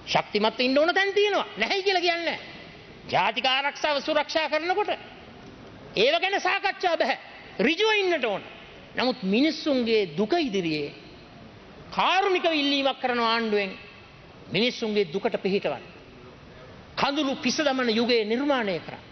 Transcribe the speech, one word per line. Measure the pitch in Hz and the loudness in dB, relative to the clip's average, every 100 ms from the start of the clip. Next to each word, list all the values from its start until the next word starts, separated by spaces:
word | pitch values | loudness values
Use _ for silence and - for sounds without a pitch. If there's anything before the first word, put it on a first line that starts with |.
ශක්තිමත් | - 165 - 214 214 - | -2 -2 0 0 0 2
ඉන්න | 254 269 | 2 4
ඕන | 320 | 4
තැන් | 349 392 | 4 2
තියෙනවා. | 392 415 370 - | 4 4 2 -2
නැහැයි | - 226 392 | -4 -2 0
කියලා | 381 370 | 2 2
කියන්නේ | 349 339 330 | 2 0 -2
නැහැ. | 233 - - - - - - - | -6 -10 -18 -18 -20 -20 -20 -2
ජාතික | 135 190 240 254 | 0 2 2 0
ආරක්ෂාව | 262 277 277 311 285 | 2 0 -2 0 0
සුරක්ෂා | - 302 294 320 302 | 0 0 0 -2 0
කරනකොට | 302 330 370 403 - - - - - - - - - - | -2 0 0 0 -4 -8 -18 -20 -20 -20 -18 -20 -18 -8
ඒව | - 233 330 | 2 2 4
ගැන | 370 392 | 2 0
සාකච්ඡා | 370 381 381 370 359 330 | 0 0 0 0 0 2
බෑ. | 285 - - - - - | 0 -2 -6 -18 -18 0
ඍජුව | 208 330 427 | 2 4 4
ඉන්නට | 427 381 330 233 | 4 2 2 0
ඕන. | 185 - - - - - | -2 -6 -16 -20 -20 -14
නමුත් | - 240 - 185 | -2 0 0 0
මිනිස්සුන්ගේ | 208 302 - 311 269 226 220 190 | 2 2 0 0 0 2 2 0
දුක | 151 214 | -2 0
ඉදිරියේ | 349 285 196 170 151 143 139 - - - - - - - - - | 2 0 0 0 -2 -4 -10 -20 -20 -20 -20 -20 -20 -20 -20 -10
කාරුණිකව | - 220 359 392 359 349 | 0 2 4 4 2 2
ඉල්ලීමක් | 320 285 277 269 254 | 2 2 2 0 0
කරන | 254 240 | -2 0
ආණ්ඩුවෙන් | 233 226 226 208 196 190 - - - - - - - | 2 2 2 0 0 -6 -16 -20 -20 -20 -20 -20 -6
මිනිස්සුන්ගේ | 175 240 - 226 208 190 | 0 0 0 -2 0 0
දුකට | 175 214 196 | 0 -2 -2
පිහිටවන්න. | 196 190 170 127 - - - - - - - - - - - | 0 0 0 -4 -8 -20 -20 -20 -20 -20 -20 -20 -20 -20 -14
කඳුළු | - 247 285 277 254 | -2 0 2 0 0
පිස | 254 - | -2 0
දමන | 294 262 247 | 0 2 2
යුගය | 220 233 240 | 2 4 2
නිර්මාණය | 214 233 285 269 208 170 | 2 0 2 0 0 -4
කරන්න. | - - - | -6 -14 -16